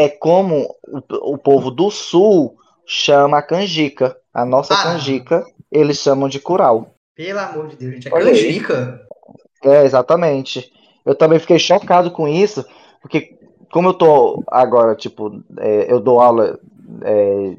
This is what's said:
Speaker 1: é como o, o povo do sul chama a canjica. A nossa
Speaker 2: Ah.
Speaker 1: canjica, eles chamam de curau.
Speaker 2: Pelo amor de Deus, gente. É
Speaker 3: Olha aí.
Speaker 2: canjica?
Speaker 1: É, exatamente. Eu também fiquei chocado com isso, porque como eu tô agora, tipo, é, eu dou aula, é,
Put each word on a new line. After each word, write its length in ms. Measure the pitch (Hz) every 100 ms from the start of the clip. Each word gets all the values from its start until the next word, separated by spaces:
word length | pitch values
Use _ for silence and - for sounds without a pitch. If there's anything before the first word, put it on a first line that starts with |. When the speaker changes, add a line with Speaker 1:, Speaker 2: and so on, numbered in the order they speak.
| 147
Speaker 1:
é 40 |
como 680 | - 160 180 190 147 - - -
o, 460 | 135 - 107 -
o 40 | 143
povo 320 | 139 139 127
do 220 | 127 202
sul 680 | - - 170 214 180 123 _ _ _ -
chama 500 | - - 143 143 147
a 60 |
canjica. 760 | - 170 202 160 143 - 131 - _
A 100 | -
nossa 300 | 123 131 143
Speaker 2:
Ah. 80 | 202
Speaker 1:
canjica, 640 | 165 165 135 131 - 170 - _ _
eles 280 | 151 147 143
chamam 280 | - 135 139
de 120 | 135
curau. 560 | - 185 147 113 - _ _ -
Speaker 2:
Pelo 240 | 175 202
amor 280 | 190 156 151
de 80 | 135
Deus, 180 | 127
gente. 140 | 127 139
É 60 |
Speaker 3:
Olha 180 | 165 233
aí. 0 |
Speaker 2:
canjica? 760 | 220 131 185 - 135 123 123 _ - _ - _ _
Speaker 1:
É, 220 | 135 147 135
exatamente. 880 | 135 123 170 165 135 131 131 - _ _ _ 139
Eu 80 |
também 240 | 139 160 160
fiquei 220 | - 170
chocado 500 | - 196 - 180 175
com 180 | 170 151
isso, 380 | 165 202 139 - _ _ _
porque 380 | - 156 - _ _ _ _
como 180 | 165 185
eu 40 |
tô 500 | 180 160 143 117 - -
agora, 480 | 127 123 120 113 107
tipo, 440 | 110 - 107 - _ -
é, 340 | 107 107 -
eu 80 | 123
dou 200 | 117 120
aula, 400 | 120 117 104 - _ _ - 113
é, 520 | 107 104 101 101 98